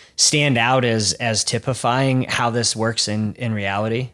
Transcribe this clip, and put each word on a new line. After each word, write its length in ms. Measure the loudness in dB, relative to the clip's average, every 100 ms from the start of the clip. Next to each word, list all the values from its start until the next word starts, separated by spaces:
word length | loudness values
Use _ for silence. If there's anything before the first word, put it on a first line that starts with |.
| -12 -2
stand 420 | 0 2 2 4
out 260 | 4 4
as, 300 | 4 2 0
as 280 | -2 -2 -2
typifying 840 | -2 -4 -4 -2 0 2 2 0
how 260 | 0 -2 0
this 260 | 0 -2 0
works 320 | -2 -2 -2
in, 240 | -2 -2 -4
in 180 | -4
reality? 560 | -4 -2 -2 -2 -2 -4